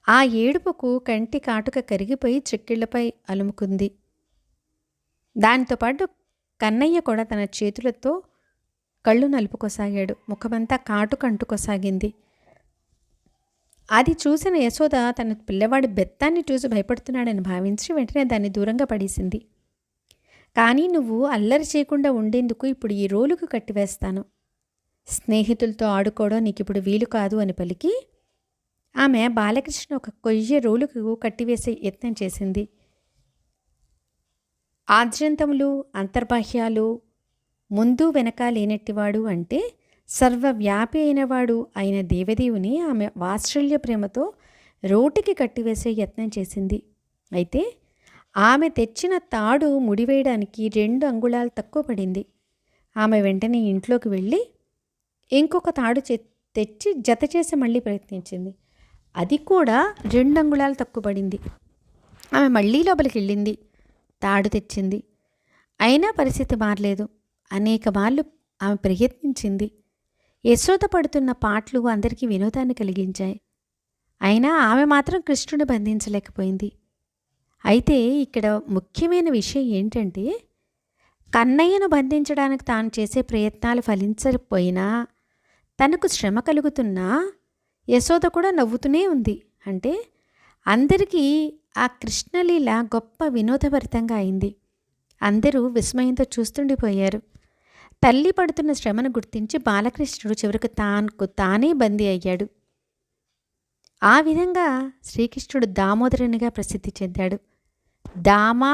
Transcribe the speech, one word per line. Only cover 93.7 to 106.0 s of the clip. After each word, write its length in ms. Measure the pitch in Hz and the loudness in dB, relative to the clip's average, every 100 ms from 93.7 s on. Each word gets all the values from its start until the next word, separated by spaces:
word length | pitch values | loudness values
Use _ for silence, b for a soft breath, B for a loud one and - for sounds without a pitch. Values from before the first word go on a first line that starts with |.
| 277 233 233 226 | 0 -2 -2 -2
అయింది. 400 | 220 190 190 202 - _ _ _ _ _ _ | -2 -2 -2 -4 -6 _ _ _ _ _ _
అందరూ 440 | 202 214 277 277 247 | 0 4 4 2 0
విస్మయంతో 580 | 233 - 254 254 247 254 - | 0 -2 0 0 0 -2 -2
చూస్తుండిపోయారు. 840 | 220 - 277 262 226 196 190 214 - b b b b b b b 262 | -4 -2 -2 0 0 0 0 -2 -8 b b b b b b b 4
తల్లి 220 | 254 330 | 6 4
పడుతున్న 420 | 381 349 339 302 | 2 0 0 -2
శ్రమను 360 | 277 226 214 262 | 0 -2 -2 -2
గుర్తించి 500 | 240 - 220 214 - | -4 -6 -6 -4 -2
బాలకృష్ణుడు 800 | 240 202 226 - 285 - 208 214 | 0 0 0 -2 -6 -6 -6 -2
చివరకు 220 | 208 214 233 | -2 -2 -4
తానుకు 600 | - 208 202 214 - 196 | -2 -2 0 -2 -4 -6
తానే 460 | - 190 208 285 | -2 0 2 2
బందీ 340 | 302 220 208 202 | 2 2 2 0
అయ్యాడు. 400 | 185 185 180 202 - _ _ _ _ _ _ _ _ _ _ _ _ _ _ | 0 -2 -2 -4 -10 _ _ _ _ _ _ _ _ _ _ _ _ _ _
ఆ 180 | 202 269 | 4 6
విధంగా 720 | 311 320 359 359 330 262 269 - | 4 0 0 0 0 -2 -6 -12
శ్రీకృష్ణుడు 640 | - - 233 - - 269 226 | -10 -4 -4 -4 -6 -2 0
దామోదరునిగా 800 | 190 196 214 | 0 0 2